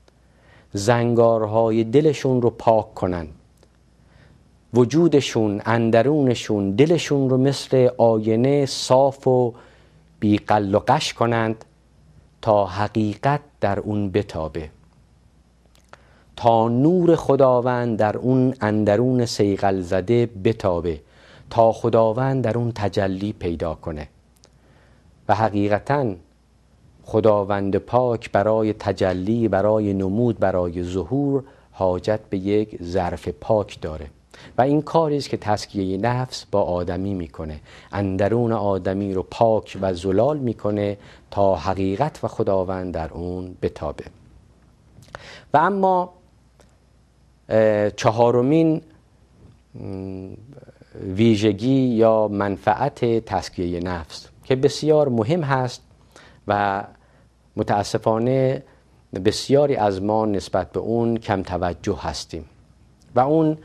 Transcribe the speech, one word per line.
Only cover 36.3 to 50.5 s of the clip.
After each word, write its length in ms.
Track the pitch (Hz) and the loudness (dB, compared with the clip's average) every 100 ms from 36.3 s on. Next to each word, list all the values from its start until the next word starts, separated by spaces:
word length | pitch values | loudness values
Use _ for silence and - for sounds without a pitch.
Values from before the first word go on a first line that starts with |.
| - - | -10 -4
با 100 | 101 | -2
آدمی 520 | 95 87 90 90 98 | 0 -2 -4 -4 -4
می‌کنه، 460 | 95 80 - 80 78 - - - | -6 -8 -10 -12 -12 -18 -20 -10
اندرون 600 | - 98 95 101 117 120 | -6 -4 0 0 2 0
آدمی 600 | 110 104 95 92 95 101 | 0 0 -2 -2 -4 -4
رو 80 | 92 | -4
پاک 560 | 87 - 117 107 - 95 | -6 0 2 2 -2 -6
و 140 | 95 | -4
زلال 440 | 87 95 95 127 151 | -2 -2 0 2 0
می‌کنه 580 | 123 107 104 104 101 101 - - _ | -4 -4 -4 -2 -4 -6 -12 -20 _
تا 260 | - 98 90 | 0 2 2
حقیقت 680 | 95 95 95 98 151 - | -2 -2 -2 -2 -4 -6
و 40 | 110 | -8
خداوند 680 | - 104 95 90 95 92 | -4 -2 0 -2 -4 -6
در 180 | 85 80 | -6 -8
اون 440 | - 87 90 92 90 | -8 -8 -8 -10 -8
بتابه. 420 | 90 - 78 69 - - - - _ _ _ _ _ - - - - - - | -8 -6 -10 -10 -14 -20 -20 -20 _ _ _ _ _ -20 -20 -20 -20 -20 -2
و 20 | 143 | 2
اما، 560 | 170 196 190 185 180 - _ _ _ _ _ _ _ _ _ _ _ _ - | 2 2 2 2 -2 -8 _ _ _ _ _ _ _ _ _ _ _ _ -2
اه، 420 | 110 110 104 104 | 2 2 2 0
چهارمین، 880 | 101 120 110 120 120 127 160 160 156 - - _ _ _ _ - - _ | 0 0 2 4 4 2 2 2 0 -4 -20 _ _ _ _ -20 -20 _
م، 540 | 117 104 95 95 95 95 98 117 | -16 -12 -10 -10 -12 -14 -18 -20